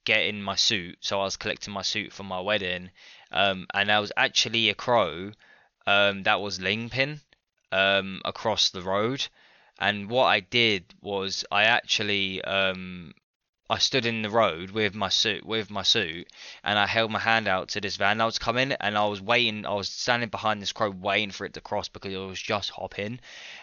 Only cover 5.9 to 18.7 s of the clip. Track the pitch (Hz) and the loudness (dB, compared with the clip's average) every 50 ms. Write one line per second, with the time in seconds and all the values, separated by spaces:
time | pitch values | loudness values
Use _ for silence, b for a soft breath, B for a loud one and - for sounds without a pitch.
5.9 | 101 101 101 101 98 98 95 107 107 92 101 104 87 90 92 95 104 113 117 120 | 4 6 6 4 2 2 2 2 2 2 0 -4 -6 -4 -2 -2 -2 -2 -4 -4
6.9 | 117 127 135 147 151 147 - _ _ _ _ _ _ _ _ - 95 95 98 98 | -2 0 0 -2 -2 -10 -16 _ _ _ _ _ _ _ _ -2 2 4 4 4
7.9 | 98 98 95 95 95 - - - - - - 113 101 92 - - - 98 87 95 | 4 2 2 -2 -6 -6 -6 -6 -4 -2 -2 0 2 2 0 0 0 -4 -2 0
8.9 | 95 101 107 117 135 139 - - b b b b b b b b b b 92 101 | 0 2 2 0 -2 -4 -6 -8 b b b b b b b b b b 0 0
9.9 | 104 104 101 98 120 127 - 87 98 107 95 - - 120 117 113 104 92 85 - | 0 -2 -4 0 2 4 4 4 4 2 0 0 2 4 4 4 2 0 -2 -8
10.9 | - _ - 101 101 98 95 98 92 - - - - 101 107 110 120 - - - | -18 _ -6 -4 -4 -2 -2 -4 -4 -6 -4 0 2 4 4 4 4 2 2 0
11.9 | - - 107 104 101 101 95 95 95 90 - - 95 98 95 95 92 92 90 90 | -2 0 0 0 0 0 0 -2 -4 -4 -4 -2 0 2 2 0 0 -4 -8 -10
12.9 | 90 90 85 76 - _ _ _ _ _ _ _ _ _ _ - 113 101 - - | -10 -12 -12 -14 -18 _ _ _ _ _ _ _ _ _ _ -2 0 0 0 2
13.9 | - 135 117 117 113 113 107 104 104 117 110 95 78 80 92 95 98 110 107 101 | 2 2 0 0 0 -2 -2 0 4 4 4 4 2 -2 -6 -6 -2 0 0 0
14.9 | 90 107 101 92 - - - 110 101 - - 87 110 110 104 95 104 101 92 - | 0 -2 -2 0 0 2 2 0 0 -2 -4 -4 -4 -4 -4 -4 -4 -2 0 2
15.9 | - 113 98 80 80 87 - - B B B B B B B - 104 104 101 95 | 2 2 0 -2 -4 -8 -10 -14 B B B B B B B 0 2 4 4 4
16.9 | 98 113 113 107 110 101 - 110 113 113 110 101 92 95 - - - 104 98 98 | 4 2 2 2 0 0 2 2 2 2 2 2 0 0 -2 -4 -6 -6 -6 -4
17.9 | 90 - 101 98 107 110 113 113 110 - - 120 113 123 131 139 | -2 0 2 2 4 2 2 0 0 -2 -2 0 0 2 0 0